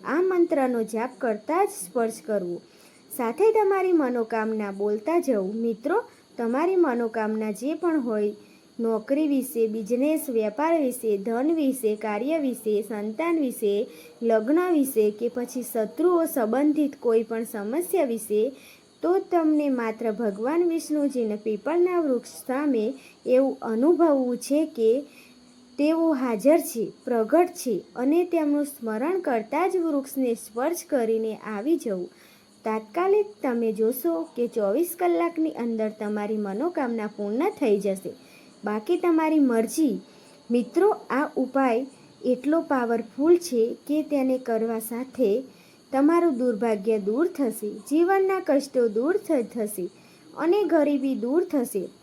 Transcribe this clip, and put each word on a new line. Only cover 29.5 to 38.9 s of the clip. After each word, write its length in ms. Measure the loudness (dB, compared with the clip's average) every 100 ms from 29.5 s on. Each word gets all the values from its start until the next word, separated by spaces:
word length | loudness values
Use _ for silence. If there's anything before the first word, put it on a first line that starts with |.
| -2 0
જ 60 | 0
વૃક્ષને 560 | 0 -2 -2 -2 -2
સ્પર્શ 500 | -2 -6 -4 -2 -4 -2
કરીને 460 | -2 0 0 -2 -6
આવી 420 | -8 -6 -2 -2
જવું. 320 | -2 -6 -8 -12 -20 -20 _ _ -6
તાત્કાલિક 600 | -6 -4 -2 2 2 0 -4
તમે 280 | -2 0 -2
જોશો 520 | 0 0 0 -2 -2
કે 240 | -6 -4 -4
ચોવીસ 480 | 0 0 0 -2 -2
કલાકની 520 | 0 2 0 0 -4
અંદર 380 | -2 -4 -2 -4
તમારી 480 | -4 -6 -4 -2 -4
મનોકામના 720 | -4 -4 -4 -2 -4 -2 -6
પૂર્ણ 420 | -6 -4 -2 -2
થઈ 300 | 0 2 2
જશે. 300 | 2 -4 -8 -14 -20 -20 -20 -10 -6
બાકી 320 | -6 -2